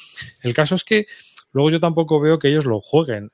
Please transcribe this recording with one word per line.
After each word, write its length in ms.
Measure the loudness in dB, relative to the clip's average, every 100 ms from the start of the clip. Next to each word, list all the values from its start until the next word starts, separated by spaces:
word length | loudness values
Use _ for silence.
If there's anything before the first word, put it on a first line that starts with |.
| -20 -20 -20 _
El 120 | -4
caso 200 | -2 0 -2
es 80 |
que 200 | 0 -2 -2 -12 -20 -20 -8
luego 160 | 0 0
yo 100 | 2
tampoco 400 | 0 0 0 2
veo 180 | 2 2
que 100 | 2
ellos 160 | 0
lo 160 | 0 -2
jueguen, 500 | 0 0 0 -6 -10